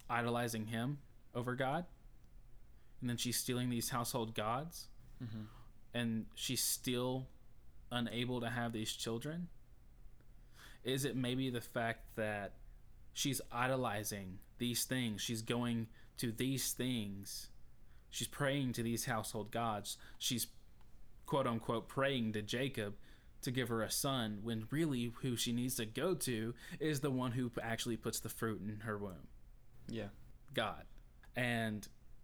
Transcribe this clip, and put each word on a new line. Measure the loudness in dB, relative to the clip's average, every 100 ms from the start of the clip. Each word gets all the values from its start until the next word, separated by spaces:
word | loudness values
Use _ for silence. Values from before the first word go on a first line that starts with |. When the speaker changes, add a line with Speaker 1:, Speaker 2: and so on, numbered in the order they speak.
| 0
Speaker 1:
idolizing | 2 4 4 2 0 0
him | 2 2 0 -6 -18 -6
over | -2 0 2
God. | 2 0 -2 -10 -16 -16 -16 -16 -14 -14 -14 -16 -14 -4
And | 0
then | 2
she's | 2 2
stealing | 2 2 4
these | 2 2
household | 2 2 2 0 0
gods. | 2 0 -2 -6 -10 -12 -12 -6
Speaker 2:
Mm-hmm. | -4 -4 -6 -10 -14 -14 -4
Speaker 1:
And | 2 4 2 0 -4
she's | 0 2
still | 2 2 2 2 2 0 -2 -10 -16 -14 -14 -12 -2
unable | 0 2 2 2 2
to | 2
have | 2 2
these | 0 0
children. | -2 0 0 0 -2 -4 -8 -14 -18 -18 -14 -14 -14 -16 -16 -16 -16 -14 -4
Is | 0 2 4
it | 2
maybe | 2 4 2
the | 0
fact | 0 2 2 0 -4 0
that | 2 2 -2 -6 -14 -14 -16 -16 -8
she's | 0 2 2 0
idolizing | 2 4 4 4 2 0 -2 -4 -8 -10 0
these | 2 2 4
things? | 4 2 2
She's | 0 0
going | 2 2 4 2 0 -6 -12 -2
to | 0
these | 2 2 2 0
things. | 0 2 2 0 -4 -6 -8 -8 -12 -14 -14 -16 -16 -8
She's | -4 -2
praying | 0 2 4 2
to | 2
these | 2 2 2
household | 0 0 -2 -2
gods. | 0 2 0 -2 -6 -10 -4
She's | 0 2 0 -6 -16 -16 -14 -12 -12 -10 0
quote | 2 4
unquote, | 2 2 0 0
praying | 2 4 4 4
to | 2
Jacob | 2 2 2 0 -2 -4 -10 -16 -16 -6
to | 0
give | 2 4
her | 4
a | 4
son, | 2 2 2 2 0
when | 0 0 2
really | 4 4 4 2 0
who | 2 2
she | 4
needs | 4 4 2
to | 0
go | 2 4 4
to | 2 2 0 -2 -8 -2
is | 2 2
the | 4
one | 4 2
who | 2 0 0
actually | 0 0 2 0
puts | 0 -2
the | -4
fruit | 0 0 0 -2
in | -2
her | -2 -2
womb. | -2 -6 -12 -14 -16 -16 -16 -12 -6
Speaker 2:
Yeah. | -4 -4 -8 -14 -14 -4 0
Speaker 1:
God. | 2 0 -8 -14 -16 -18 -6 0
And | 4 4 2 0 -4 -12 -14 -14